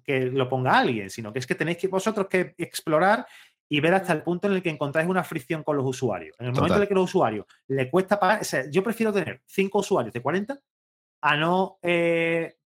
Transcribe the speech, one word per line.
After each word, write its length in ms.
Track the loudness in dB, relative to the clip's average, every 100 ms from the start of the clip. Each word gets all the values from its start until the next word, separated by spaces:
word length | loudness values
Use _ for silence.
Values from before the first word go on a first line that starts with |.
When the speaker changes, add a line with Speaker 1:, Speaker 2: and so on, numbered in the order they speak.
Speaker 1:
que 180 | -4 -2 0
lo 240 | 0 0
ponga 300 | 0 2 4
alguien, 320 | 2 -2 -6
sino 200 | -10 -8
que 60 | -8
es 80 | -6
que 80 |
tenéis 240 | -4 -2 -2
que 100 | -2
vosotros 380 | 0 -2 -2 0
que 280 | 0 -2 -6
explorar 680 | -10 -8 0 2 4 2 -2 -18 -20 _ _
y 120 | 0
ver 120 | 4
hasta 200 | 2 2
Speaker 2:
Ujú. 40 | -2
Speaker 1:
el 40 |
punto 240 | 0 -2 0
en 60 |
el 100 | 0
que 60 | -2
encontráis 400 | -4 -2 0 0
una 160 | 0 -2
fricción 360 | -8 -6 -6
con 140 | -2 0
los 100 | 0
usuarios. 500 | -2 -2 -4 -8 _
En 60 | -4
el 40 |
momento 140 | 0 2
Speaker 3:
Total. 80 | 2
Speaker 1:
en 40 |
el 40 | 2
que 60 | 2
los 80 |
usuarios 420 | 2 2 0 0 -10 _ _
les 240 | -4 0
cuesta 260 | 0 0 2
pagar, 200 | 2 2
o 20 | 0
sea, 180 | -4 0
yo 100 | 0
prefiero 300 | 0 -2 0
tener 300 | 0 -2 -8 _
cinco 340 | -2 0 0
usuarios 340 | 0 0 0
de 80 | -4
cuarenta 360 | -2 -2 -4 -10 _ _ _ _ _ _
a 140 | 0 2
no, 420 | 2 2 0 -2
eh, 720 | 0 2 2 2 0 -2 -4 _